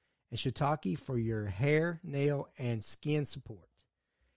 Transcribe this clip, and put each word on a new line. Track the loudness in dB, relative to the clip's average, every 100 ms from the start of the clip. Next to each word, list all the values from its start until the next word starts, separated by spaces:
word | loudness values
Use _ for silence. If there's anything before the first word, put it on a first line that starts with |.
| _ _ _
and | -2
shiitake | -2 0 0 2 0 -2
for | -2 0
your | 0 0 -2
hair, | 0 4 4 2 -2
nail, | -4 0 2 2 -4 -6
and | -2 -2
skin | -4 -6 0 0
support. | 0 -6 -10 -16 -16 _ _ _ _ _ _